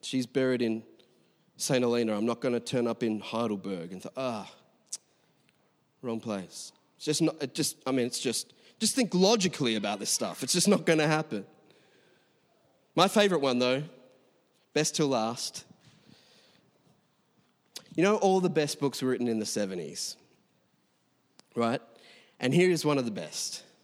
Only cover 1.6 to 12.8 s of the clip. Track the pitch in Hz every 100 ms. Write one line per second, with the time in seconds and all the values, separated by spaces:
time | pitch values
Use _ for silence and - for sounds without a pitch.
1.6 | - 135 123 120 113 107 113 117 131 120
2.6 | 117 131 120 113 120 107 98 113 117 104
3.6 | 92 92 85 92 - - 131 113 95 -
4.6 | _ _ _ - _ _ _ _ _ _
5.6 | _ _ _ _ 127 110 113 101 87 -
6.6 | - _ _ _ - 151 160 - 143 -
7.6 | 156 - - 131 120 - 123 113 - -
8.6 | - _ 214 - 220 180 185 233 185 -
9.6 | 123 110 104 104 104 - 107 82 127 180
10.6 | 196 196 165 160 151 156 156 107 - -
11.6 | _ _ _ _ _ _ _ _ _ _
12.6 | _ _